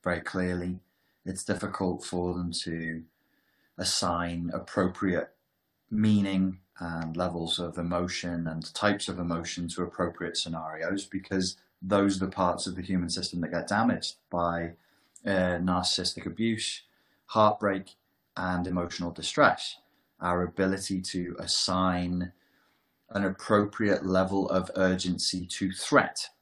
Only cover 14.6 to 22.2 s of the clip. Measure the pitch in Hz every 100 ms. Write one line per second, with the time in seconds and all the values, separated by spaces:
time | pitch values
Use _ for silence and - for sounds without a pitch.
14.6 | 82 87 _ _ _ - - 95 92 87
15.6 | 92 90 92 - 90 - - - 113 110
16.6 | - - _ _ _ _ - 110 107 104
17.6 | 101 95 95 - _ _ _ - 92 90
18.6 | 90 90 87 - 87 82 80 - 131 -
19.6 | - - _ _ _ _ 90 90 90 90
20.6 | 95 95 95 95 92 92 87 - 82 -
21.6 | - 92 92 90 90 90